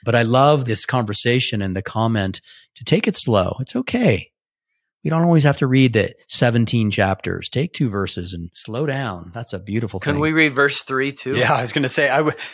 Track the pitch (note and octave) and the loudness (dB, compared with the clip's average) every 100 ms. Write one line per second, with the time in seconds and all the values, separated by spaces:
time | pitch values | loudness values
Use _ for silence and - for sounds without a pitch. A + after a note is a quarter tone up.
0 | - A#2 A#2 B2+ C#3+ D3+ B2 G#2+ - B2+ | 0 2 4 4 4 4 0 -4 -2 -2
1 | G#2 G#2 A#2+ B2+ - G#2+ G2 F#2+ - A2 | -2 -2 0 0 0 -4 -4 -4 -4 -2
2 | A2+ A2 F#2+ - - - _ - - F3 | 0 0 -2 -4 -12 -20 _ -12 0 0
3 | - - - G#2 F2+ - C3 - - A#3+ | 0 -2 2 2 2 -2 -6 -6 -4 0
4 | G#3 F2+ - _ _ _ _ _ _ _ | 2 0 -4 _ _ _ _ _ _ _
5 | D3+ D#3+ E3+ D#3+ C#3+ C#3 C3+ C3 B2+ A2 | -2 2 4 6 4 2 2 4 4 4
6 | F#2 - - - B2 A#2 A2+ A#2+ G#2+ G2+ | 0 -4 -4 2 4 4 2 0 0 2
7 | G2 F#2+ - F2+ - B2 E3 - B2+ G2 | 0 0 -4 -6 -4 -4 -4 -2 -2 -2
8 | F#2+ - F2+ F2 E2+ - - A2+ D3+ C3+ | -4 -6 -8 -10 -12 -12 -8 -6 -4 -4
9 | B2 F2+ F2 A2+ A#2+ F#2 G2 G#2+ G#2+ F#2 | -6 -8 -12 -14 -10 -10 -6 -4 -4 -4
10 | C#3+ D3 D#3 D#3+ D#3 C3 C#3+ C#3 - C3 | -2 0 0 2 2 2 2 0 -4 -2
11 | C#3 C#3 B2+ B2 C3 C3+ A#2+ D3+ C3 - | -2 -6 -4 0 0 0 -2 -2 -2 0
12 | C#3 C3+ D3+ - - | 2 2 0 -2 -8